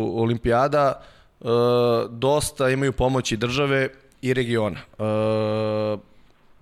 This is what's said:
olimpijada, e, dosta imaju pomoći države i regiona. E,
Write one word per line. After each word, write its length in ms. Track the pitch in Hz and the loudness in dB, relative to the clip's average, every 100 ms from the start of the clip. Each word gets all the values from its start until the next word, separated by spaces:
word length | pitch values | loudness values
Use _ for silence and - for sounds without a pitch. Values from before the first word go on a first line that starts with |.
| 110 | 0
olimpijada, 880 | 101 113 117 120 117 143 147 139 - - - _ _ | 0 0 0 2 2 2 2 2 0 -8 -20 _ _
e, 40 | 120 120 120 123 120 117 110 | -2 2 2 2 2 2 -2
dosta 600 | 117 131 147 - - 131 | -2 0 2 0 -2 0
imaju 220 | 131 139 | 0 0
pomoći 440 | - 127 131 120 110 | 0 0 0 -2 -2
države 520 | 120 127 143 135 131 - - _ | -2 -2 0 0 -2 -6 -20 _
i 120 | 127 | -2
regiona. 440 | 127 117 117 107 78 | -2 0 0 -2 -4
E, 240 | - - 107 107 110 110 107 107 110 107 107 104 - - - _ _ - | -12 -8 -4 0 0 0 -2 -2 -2 -2 -2 -4 -10 -20 -20 _ _ -20